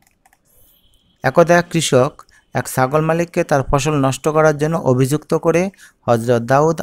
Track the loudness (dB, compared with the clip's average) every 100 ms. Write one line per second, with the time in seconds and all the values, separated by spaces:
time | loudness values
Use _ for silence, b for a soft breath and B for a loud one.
0 | _ _ _ _ _ _ _ _ _ _
1 | _ _ 0 2 4 2 0 -4 0 2
2 | 0 -4 -20 b _ -10 -6 -2 0 0
3 | 0 -2 -2 -4 -2 -2 0 -2 0 0
4 | -2 -2 -2 2 2 0 -2 -2 0 0
5 | 0 -2 -4 -2 0 0 -2 b b b
6 | -2 0 0 -2 0 2 2 -2